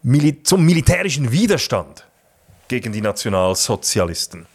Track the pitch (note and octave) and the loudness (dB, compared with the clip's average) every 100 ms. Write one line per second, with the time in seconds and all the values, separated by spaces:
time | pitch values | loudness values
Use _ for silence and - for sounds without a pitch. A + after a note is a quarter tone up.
0 | B2 C#3+ D3 D3 - F#3+ D#3+ E3+ - F3+ | 2 2 2 0 0 4 4 4 2 2
1 | F#3+ C#3 B2+ C#3 A3 E3 - G#2+ E2 - | 0 -2 -2 0 2 0 0 -4 -6 -18
2 | _ _ _ _ _ _ _ B2 A#2 G#2+ | _ _ _ _ _ _ _ -6 -4 -4
3 | G#2 G2+ A2+ F#2+ F#2 F#2 - G#2 - G#2 | -4 -4 -2 0 0 0 -2 -2 -2 0
4 | F2 E2+ - F2 E2 | -2 -2 -10 -12 -20